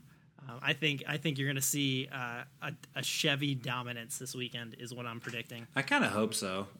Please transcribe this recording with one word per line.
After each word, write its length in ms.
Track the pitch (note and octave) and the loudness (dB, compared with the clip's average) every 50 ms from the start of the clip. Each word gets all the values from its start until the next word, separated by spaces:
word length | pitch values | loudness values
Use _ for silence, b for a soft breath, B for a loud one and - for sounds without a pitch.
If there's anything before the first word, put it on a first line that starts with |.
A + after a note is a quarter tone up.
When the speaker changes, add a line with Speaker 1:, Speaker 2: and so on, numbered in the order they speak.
| b b b b b b b - - | b b b b b b b -18 -14
Speaker 1:
Um, 120 | B2+ A#2+ C3 | -14 -8 -2
I 120 | C#3 C#3 D#3 | 0 2 2
think, 280 | D3+ D#3 D3+ C#3+ C3+ - - | 4 4 2 2 2 -2 -4
I 80 | D3 | -4
think 220 | C#3+ - E3 C3+ C3+ | 0 0 0 0 2
you're 100 | C3+ C#3+ | 2 2
gonna 120 | C#3 C3+ | 2 2
see, 460 | C3+ - - D3 C#3+ C3+ C3 C3 C3+ C3+ | 2 2 2 4 4 4 4 2 0 -2
uh, 320 | C#3 C3+ B2 A#2+ A#2 A#2+ C3 C#3 - - | -4 -4 -4 -4 -4 -6 -10 -12 -12 -10
a, 100 | F3 C#3+ C3 - - - - | -8 -8 -8 -8 -12 -8 -6
a 80 | C#3 | -4
Chevy 520 | C3 - - - - D#3 C#3 C#3 D3 C#3+ C#3 | -2 -2 0 2 4 4 4 4 4 2 0
dominance 640 | B2+ A2+ B2+ B2 B2+ A#2+ A#2+ A#2+ A#2 A#2 A2+ - - | 0 0 -2 -2 -2 -2 -4 -6 -6 -6 -8 -8 -8
this 160 | C3 B2 - | -8 -6 -6
weekend 420 | B2+ B2+ A#2 - A#2+ A#2 A2+ A2+ - | -4 -6 -4 -6 -8 -8 -8 -10 -10
is 140 | B2 A2+ A#2+ | -10 -10 -8
what 120 | B2 B2 | -6 -6
I'm 120 | A#2+ A2+ A#2 | -6 -6 -6
predicting. 460 | - B2+ A#2 A#2 A#2 - B2 A#2 A#2 - - | -8 -6 -6 -6 -6 -6 -10 -12 -10 -4 -2
Speaker 2:
I 60 | - | 0
kinda 260 | - - C#4+ C#4+ G#3 A2 | 2 4 4 6 6 6
hope 240 | G2 G#2+ A2 G#2+ - | 6 4 4 4 2
so. 340 | - G2+ F#2+ F#2 F#2+ G2+ - - - | 0 0 0 0 -2 -2 -4 -6 -2